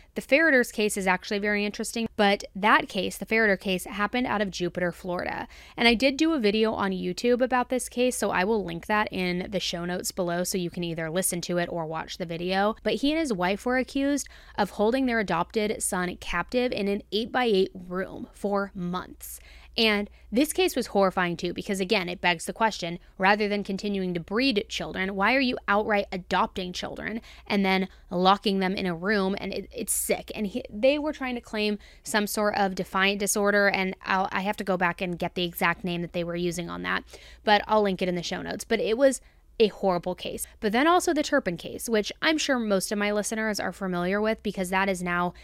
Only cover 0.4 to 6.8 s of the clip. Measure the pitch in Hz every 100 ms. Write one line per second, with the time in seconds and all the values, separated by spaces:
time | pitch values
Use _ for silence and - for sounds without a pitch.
0.4 | 330 262 233 - 208 202 190 180 - 208
1.4 | 208 208 208 202 220 233 226 - 202 202
2.4 | - 196 208 294 - 202 190 - 196 220
3.4 | 220 190 208 185 - 196 208 247 254 208
4.4 | 202 - 175 175 175 - 185 175 - -
5.4 | - - - - 233 233 269 277 320 320
6.4 | 208 220 220 -